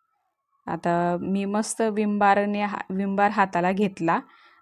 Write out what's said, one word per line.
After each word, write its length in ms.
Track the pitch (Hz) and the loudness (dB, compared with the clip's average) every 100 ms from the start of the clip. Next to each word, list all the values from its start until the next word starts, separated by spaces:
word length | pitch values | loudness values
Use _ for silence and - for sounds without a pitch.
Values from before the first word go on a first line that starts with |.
| _ _ _ _ _ _ - | _ _ _ _ _ _ -10
आता 500 | 165 175 170 175 175 | -4 0 0 0 -2
मी 240 | 175 196 196 | -2 -2 -2
मस्त 360 | 208 220 - | -2 -4 -2
विम 380 | 226 208 214 208 | -2 0 -2 2
बारने 420 | 202 196 202 208 | 4 4 2 -2
हा-, 200 | 208 196 - | -4 -6 -6
विम 260 | 190 196 196 | -4 -2 2
बार 160 | 202 | 2
हाताला 400 | 214 196 180 180 | 2 0 2 0
घेतला 480 | 196 208 196 165 190 - - - _ | 2 -2 0 0 0 -2 -20 -20 _